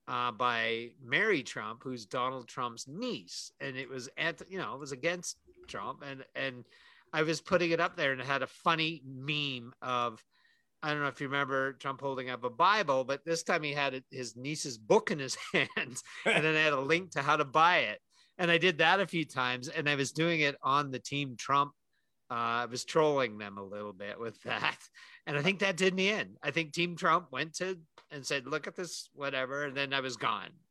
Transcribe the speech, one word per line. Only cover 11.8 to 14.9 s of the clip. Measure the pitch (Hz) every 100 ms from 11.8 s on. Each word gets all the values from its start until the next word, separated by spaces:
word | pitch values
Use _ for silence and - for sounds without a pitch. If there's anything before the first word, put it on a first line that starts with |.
| 139 131
holding | 139 131 127
up | 123
a | 123
Bible, | 113 180 214 160 135
but | 127 135
this | 165 165
time | - 175
he | 151
had | 143 139
it, | 131 -
his | 131 120 113
niece's | 131 156 147 113
book | 107